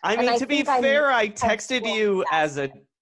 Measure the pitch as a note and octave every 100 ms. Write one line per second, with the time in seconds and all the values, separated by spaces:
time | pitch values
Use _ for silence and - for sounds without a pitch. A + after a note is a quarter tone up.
0 | F#3 A3+ B3 A#3 C4 C#4+ C#4+ C4 C4+ C#4+
1 | C#4+ B3 G#3+ G#3 A#3 A3 - B3+ A3 G#3+
2 | G#3+ F#3+ E3 D#3+ D#3 C#3+ C#3 - _ _